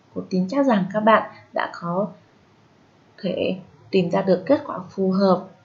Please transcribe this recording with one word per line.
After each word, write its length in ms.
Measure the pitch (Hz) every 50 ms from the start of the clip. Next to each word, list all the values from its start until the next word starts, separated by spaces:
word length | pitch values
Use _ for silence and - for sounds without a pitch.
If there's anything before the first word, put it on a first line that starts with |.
| _ _ -
Cô 80 | - - -
tin 180 | 190 185 185 190
chắc 160 | 262 285 277
rằng 200 | 262 220 190 180 - -
các 60 | 214
bạn 320 | 214 220 220 - - - - - - _ -
đã 180 | - - - - -
có 260 | 175 170 175 190 214 170 - - _ _ _ _ _ _ _ _ _ _ _ _ _ _ _ _ _ _ _ -
thể 340 | - - - - 90 - 185 - - - - - - -
tìm 200 | - 190 170 170
ra 100 | 190 190
được 220 | 180 190 175 - -
kết 160 | - 285 294 -
quả 140 | - - 180 185 -
phù 220 | - 196 190 190
hợp 340 | 185 196 196 190 180 185 - - - _